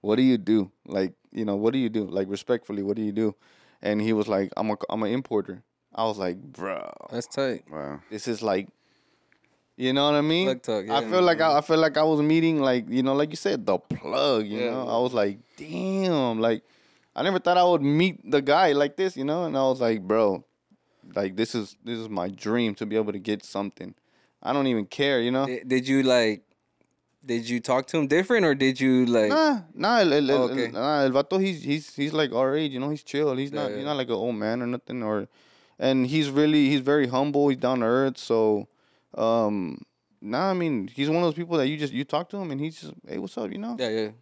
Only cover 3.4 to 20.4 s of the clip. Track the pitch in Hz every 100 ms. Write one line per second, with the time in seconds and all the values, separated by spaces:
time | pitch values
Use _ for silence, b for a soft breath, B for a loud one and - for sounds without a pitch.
3.4 | b b b b - 104 110 110 107 98
4.4 | 98 - 110 104 - 110 107 120 135 107
5.4 | 95 90 _ _ _ - 113 104 92 90
6.4 | - - 95 85 50 - - 120 - -
7.4 | 135 110 - 78 71 73 - 107 - 107
8.4 | 110 95 98 _ _ _ _ _ _ _
9.4 | _ _ _ - 127 139 143 147 151 165
10.4 | 185 127 - 110 98 139 113 180 180 160
11.4 | 160 147 147 160 160 151 156 156 151 160
12.4 | 165 156 135 127 113 123 131 139 151 156
13.4 | 202 - - 92 _ - - 127 143 120
14.4 | 104 107 120 123 120 113 127 123 104 101
15.4 | _ - 151 175 190 196 190 160 127 113
16.4 | 113 113 b b b b b - 165 185
17.4 | 175 180 180 170 139 151 185 - 98 139
18.4 | 135 151 185 139 143 - 190 156 135 160
19.4 | 170 139 135 131 117 110 92 107 107 92